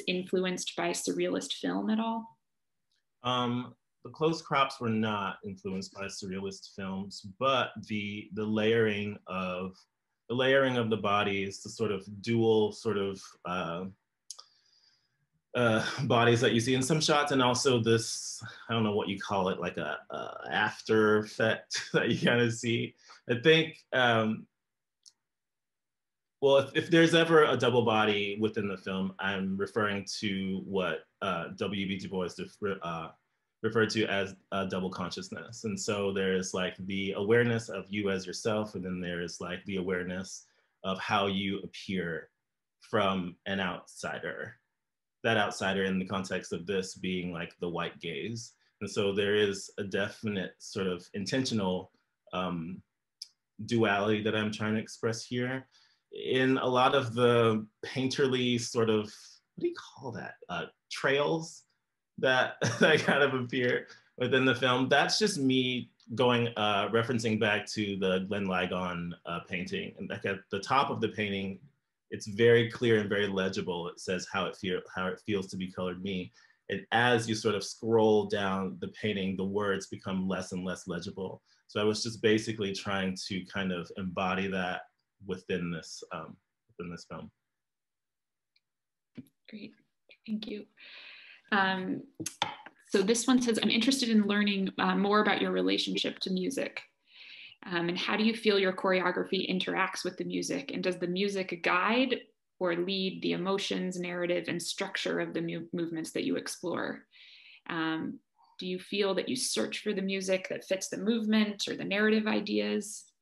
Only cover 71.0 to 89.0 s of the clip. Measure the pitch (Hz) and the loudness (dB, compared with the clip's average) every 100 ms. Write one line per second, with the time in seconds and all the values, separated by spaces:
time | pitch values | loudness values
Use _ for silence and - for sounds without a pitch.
71 | 110 110 104 98 98 98 - _ _ _ | -4 -2 -4 -2 -4 -8 -16 _ _ _
72 | - - - 98 117 117 113 - 120 110 | -12 -12 -8 4 6 8 4 0 4 4
73 | 101 101 104 95 95 98 90 87 85 - | 4 0 0 0 0 -2 -4 -4 -6 -10
74 | - 92 - 98 87 - 95 90 - 92 | -4 -4 -2 -4 -4 -4 -4 -4 -4 -6
75 | 92 - - 98 92 95 92 95 92 90 | -4 -6 -4 -4 -4 -8 -8 -6 -6 -4
76 | 95 92 90 _ _ _ - 98 - 113 | -6 -6 -8 _ _ _ -8 -8 0 2
77 | 123 120 113 110 113 101 - - 113 113 | 4 4 2 0 0 0 -4 -8 2 6
78 | 110 107 98 104 98 95 95 92 92 - | 6 6 4 0 0 0 -2 -6 -10 -6
79 | 107 98 95 92 95 98 104 95 - 104 | -4 -2 -2 -2 -2 0 0 -2 -4 -10
80 | 104 95 95 92 92 92 92 87 - 85 | -4 -2 -2 -2 -4 -6 -6 -6 -6 -8
81 | 92 92 92 - _ _ _ 110 107 107 | -8 -8 -10 -10 _ _ _ 0 0 0
82 | 117 113 110 107 110 110 98 95 - 98 | -2 0 4 4 2 -4 -4 -4 -4 -2
83 | 95 92 - 92 92 101 95 87 85 - | -2 -4 -4 -6 -6 -4 -4 -4 -6 -8
84 | 92 90 95 92 98 95 90 87 - _ | -6 -2 -2 -2 -2 -2 -4 -6 -10 _
85 | _ _ 98 92 - 92 87 85 - - | _ _ -10 -8 -4 -4 -2 -6 -10 -16
86 | - 87 80 - _ _ _ - 87 85 | -12 -12 -12 -18 _ _ _ -14 -12 -12
87 | - 82 - _ _ _ _ _ _ _ | -12 -14 -14 _ _ _ _ _ _ _
88 | _ _ _ _ _ _ _ _ _ _ | _ _ _ _ _ _ _ _ _ _